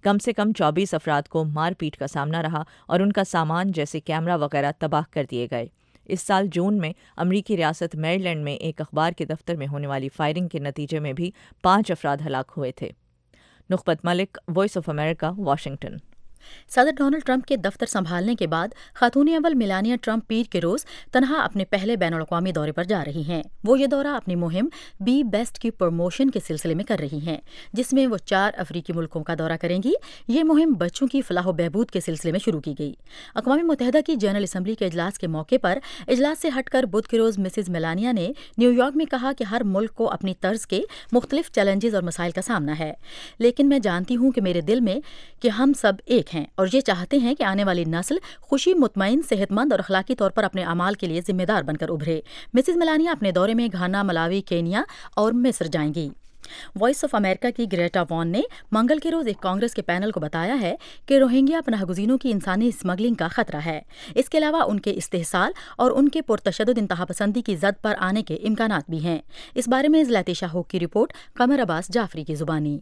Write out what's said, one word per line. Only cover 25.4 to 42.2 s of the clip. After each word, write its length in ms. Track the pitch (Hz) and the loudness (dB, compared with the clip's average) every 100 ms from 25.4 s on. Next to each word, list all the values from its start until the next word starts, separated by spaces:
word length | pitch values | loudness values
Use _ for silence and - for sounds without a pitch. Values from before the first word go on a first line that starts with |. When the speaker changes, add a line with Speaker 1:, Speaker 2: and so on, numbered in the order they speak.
| 233 - | -2 -4
Speaker 2:
کی 120 | 226 | -6
پروموشن 600 | - 175 165 175 - 269 | 0 0 2 -2 2 2
کے 100 | 226 - | 2 -4
سلسلے 280 | 156 170 | -4 -2
میں 100 | 165 | -2
کر 140 | 208 214 | -2 -2
رہی 200 | 147 147 160 | -2 -6 -6
ہیں، 100 | 156 - - - | -6 -8 -20 -10
جس 200 | 202 254 | -4 0
میں 140 | 262 262 | 2 2
وہ 100 | 208 | 0
چار 360 | - 190 202 - | 0 2 2 0
افریقی 360 | 160 156 - | -6 -6 -4
ملکوں 320 | 170 165 165 | -4 -4 -6
کا 100 | 156 165 | -6 -4
دورہ 140 | 160 165 | -2 -2
کریں 220 | 170 180 | -2 0
گی۔ 80 | 214 440 - - - | 0 0 -2 -18 -2
یہ 160 | 247 | 2
مہم 280 | 320 302 330 | 4 6 6
بچوں 360 | 220 175 - 269 | 4 0 0 0
کی 140 | 277 | 0
فلاح 240 | - 180 175 | 0 0 0
و 60 | |
بہبود 380 | 175 170 175 240 | 0 0 0 -2
کے 100 | 185 | -2
سلسلے 320 | 170 160 165 | -4 -4 -2
میں 80 | 156 | 0
شروع 200 | - 165 | 0 -2
کی 140 | 151 139 | -4 -6
گئی۔ 140 | 147 - - - - | -6 -8 -18 -20 -10
اقوام 320 | - - 285 339 | -4 2 2 2
متحدہ 320 | 294 247 277 302 | 2 2 2 2
کی 100 | 302 | 0
جنرل 260 | 202 202 | 0 0
اسمبلی 320 | 196 190 185 | -2 -4 -4
کے 120 | 220 190 | -2 -2
اجلاس 320 | 170 170 196 | -2 -4 -4
کے 80 | 175 | -6
موقع 280 | 156 156 165 | -4 0 2
پر 160 | 185 202 - - - | 2 -2 -4 -14 -2
اجلاس 320 | 254 285 311 | 2 2 0
سے 100 | 330 254 | -2 -2
ہٹ 120 | - | 0
کر 120 | 254 | 0
بدھ 260 | 254 202 226 | 2 -2 0
کے 100 | 233 | 2
روز 200 | 226 202 | 2 0
مسز 300 | 185 202 180 | -4 -4 -4
میلانیا 440 | 175 160 170 233 | -2 -2 -2 0
نے 160 | 233 170 - - - | 0 -2 -6 -10 4
نیو 140 | 240 | 6
یارک 240 | 247 254 285 | 6 4 2
میں 100 | 320 | 0
کہا 260 | 262 254 269 | 0 -2 -4
کہ 60 | |
ہر 160 | 208 233 | -2 -2
ملک 300 | 214 190 220 | 0 0 -2
کو 160 | - 226 | -2 -2
اپنی 240 | - 190 180 | -2 -4 -2
طرز 260 | 185 220 - | -2 -2 -2
کے 140 | 185 392 - - | -4 -4 -10 0
مختلف 400 | 240 - 277 339 | 0 2 -2 0
چیلنجز 420 | - 202 196 226 | 2 2 4 2
اور 80 | 214 | 0
مسائل 300 | 175 - | -2 -2